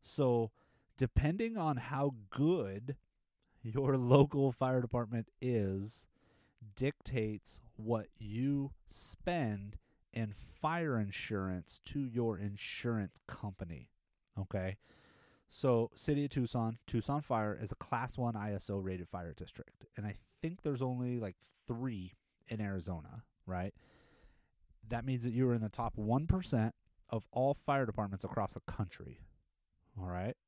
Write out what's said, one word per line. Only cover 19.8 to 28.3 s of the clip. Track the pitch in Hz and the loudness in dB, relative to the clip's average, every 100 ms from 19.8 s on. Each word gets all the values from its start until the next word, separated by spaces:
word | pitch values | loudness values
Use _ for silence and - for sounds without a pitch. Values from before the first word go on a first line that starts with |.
| - - | -16 -8
And | 104 | -8
I | 98 _ _ | -8 _ _
think | 165 180 | -6 -4
there's | 156 135 | -2 0
only, | 131 127 123 123 | 0 0 -2 -2
like, | 107 - - - - | -4 -8 -20 -20 -8
three | 117 131 107 90 - _ _ - | -4 -2 -4 -8 -12 _ _ -10
in | 110 | -4
Arizona, | 104 95 87 87 69 - - _ - | -2 -2 -4 -6 -8 -16 -18 _ -6
right? | 90 95 - - - _ _ - _ _ _ _ - 107 | -4 -4 -8 -20 -20 _ _ -20 _ _ _ _ -20 -6
That | 117 123 | -4 -2
means | 127 | 0
that | 120 | 0
you | 117 131 | 4 4
are | |
in | 117 | 4
the | 110 | 0
top | - 117 - | -2 -4 -2
one | 107 127 160 | 2 2 6
percent | 190 175 123 113 - _ _ _ | 4 6 2 2 0 _ _ _
of | 113 - | -6 -4
all | - 131 | 0 2
fire | 143 - 139 123 | 2 0 2 2
departments | - 104 95 | 0 -2 -4
across | 98 | -4